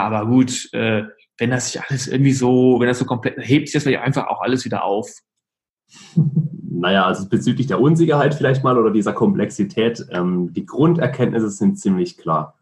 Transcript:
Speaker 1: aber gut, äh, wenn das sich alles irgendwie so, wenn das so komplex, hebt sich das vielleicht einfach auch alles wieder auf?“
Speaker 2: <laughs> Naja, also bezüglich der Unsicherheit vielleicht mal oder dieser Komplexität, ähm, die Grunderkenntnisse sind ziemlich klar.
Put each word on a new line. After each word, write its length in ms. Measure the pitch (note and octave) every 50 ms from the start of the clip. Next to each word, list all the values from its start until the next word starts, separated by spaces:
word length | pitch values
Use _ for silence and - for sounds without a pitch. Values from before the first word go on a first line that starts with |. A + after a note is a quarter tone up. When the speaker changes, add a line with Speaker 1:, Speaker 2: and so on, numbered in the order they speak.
Speaker 1:
aber 240 | G2 G#2+ A2 G#2+ G#2
gut, 420 | A2 B2 C3 C3 - - - - - -
äh, 300 | A#2 A2+ A2+ A2 G#2+ G#2+ - - _ _ _ _ -
wenn 140 | A#2 A#2
das 200 | B2+ B2 A#2+ -
sich 100 | - -
alles 260 | - - C#3 B2+ - -
irgendwie 260 | - C3 C#3 C#3 B2+
so, 460 | B2+ B2 B2 B2 B2+ B2+ B2+ B2+ A#2+
wenn 80 | B2 A#2+
das 100 | B2 B2
so 80 | C3
komplex, 320 | - B2+ A#2 - B2+ - - A#2+ A2
hebt 200 | C3 D3+ D3 -
sich 60 | -
das 100 | D3+ C#3+
vielleicht 200 | C#3 B2+ D#2+ A2
einfach 240 | C3 C#3 C#3+ A2+ -
auch 140 | - -
alles 240 | F2+ A2 B2+ B2+ -
wieder 180 | A#2 G#2+ F#2+ -
auf?“ 260 | F2+ G2+ G#2 A2 - - - _ _ _ _ _ _ _ _ _ _ _ _ _ _
Speaker 2:
<laughs> 280 | _ - - - - - D3+ - - E3 - - - - - -
Naja, 360 | - F2 F2 F2+ G2 G2 F#2
also 220 | F#2 F2+ - - -
bezüglich 380 | - G2+ - B2+ A#2 - A2+
der 160 | - - -
Unsicherheit 540 | B2 D3 E3 D#3+ E3 D#3 D3 D3 C#3+ C#3+ D3
vielleicht 280 | - C#3+ C#3 C3 - -
mal 140 | C3+ B2+ B2
oder 140 | A2+ A2
dieser 220 | G2+ A2 G2+ G#2+ G2
Komplexität, 920 | - A#2 G#2 G2 G2+ G2+ - - - G2+ G2 - - A2 A#2 A#2 - - -
ähm, 420 | F2+ F2+ F2 F2+ F2+ F2+ F2+ E2+ -
die 120 | - -
Grunderkenntnisse 840 | - - - C#3+ E3+ E3 E3 C#3 B2 - - B2 G#2+ G2+ A2+ A2 G#2
sind 300 | G2 - G#2+ G2 G2 -
ziemlich 380 | - G2 F#2+ F#2 F2+ F2 - _
klar. 360 | - - E3 D#3 D#3 - _ _